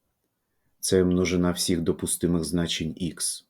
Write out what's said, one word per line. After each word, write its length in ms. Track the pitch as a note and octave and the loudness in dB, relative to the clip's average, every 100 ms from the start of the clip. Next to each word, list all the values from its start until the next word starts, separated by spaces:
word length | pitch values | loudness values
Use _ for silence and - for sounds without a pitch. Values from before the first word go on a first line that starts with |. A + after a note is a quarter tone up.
| _ _ _ _ _ _ _ _ | _ _ _ _ _ _ _ _
це 240 | - F#2+ | 2 4
множина 480 | F2+ F2+ F2 F2 F2 | 4 4 2 2 2
всіх 300 | F2 - E2+ | 0 0 0
допустимих 600 | E2 - - - E2+ F2 | 0 -2 -4 -2 0 0
значень 500 | D2+ F2 E2+ - D#2+ | 0 -2 -2 -4 -6
x 520 | - E2+ - - - | -4 -6 -4 -8 -8